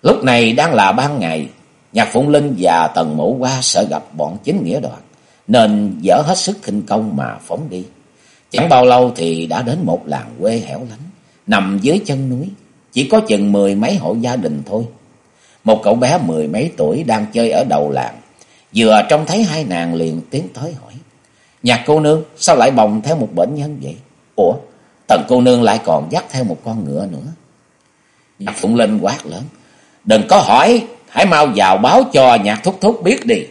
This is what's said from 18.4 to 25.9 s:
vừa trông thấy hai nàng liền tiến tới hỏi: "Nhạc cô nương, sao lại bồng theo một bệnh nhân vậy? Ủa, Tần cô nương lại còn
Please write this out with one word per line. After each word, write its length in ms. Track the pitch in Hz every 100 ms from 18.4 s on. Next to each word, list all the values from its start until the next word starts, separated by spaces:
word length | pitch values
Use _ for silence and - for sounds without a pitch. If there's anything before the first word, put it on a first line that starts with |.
| _ _ _ 110
vừa 260 | 113 107 104
trông 180 | 151 156
thấy 160 | 190
hai 220 | 220 156
nàng 300 | 139 87 85
liền 260 | 85 82 80 82
tiến 180 | 135 120
tới 200 | - 160 156
hỏi: 100 | - 123 _ _ _ _ _ _
"Nhạc 200 | 120 117 120
cô 140 | 156
nương, 240 | 151 156 156 -
sao 200 | - 147
lại 140 | 117
bồng 300 | 123 107 107
theo 140 | 120 160
một 120 | 117
bệnh 200 | 82 98
nhân 240 | 151 147 143
vậy? 140 | 67 90 _ _ _ -
Ủa, 180 | 90 - - _ _ _ _
Tần 160 | 98 -
cô 120 | 127
nương 220 | 127 123
lại 180 | 113 110
còn 240 | -